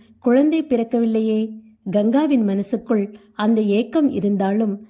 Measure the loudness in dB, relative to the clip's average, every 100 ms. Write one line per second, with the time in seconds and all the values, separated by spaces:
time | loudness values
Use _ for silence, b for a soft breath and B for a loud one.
0 | B _ 0 2 2 0 0 -2 0 -2
1 | 0 0 0 -2 -4 B B B -4 0
2 | 2 2 2 2 0 -2 -4 -6 -2 -2
3 | -2 B B -4 0 2 2 0 0 0
4 | 0 0 -2 0 0 0 -2 -4